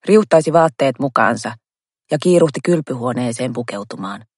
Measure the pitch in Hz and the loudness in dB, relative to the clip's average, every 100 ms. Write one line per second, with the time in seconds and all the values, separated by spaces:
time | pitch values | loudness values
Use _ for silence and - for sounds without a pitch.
0 | - 214 208 160 156 160 160 - 135 127 | 4 2 6 2 4 2 2 0 -2 -2
1 | 135 117 110 110 110 113 _ _ _ _ | -4 0 0 0 -6 -12 _ _ _ _
2 | _ 156 180 175 160 - 180 170 147 131 | _ -2 2 4 2 0 -2 -2 -2 -6
3 | 120 117 123 113 127 120 120 - 101 - | -4 -4 -4 -4 -6 -6 -8 -10 -12 -12
4 | 98 101 110 | -12 -12 -18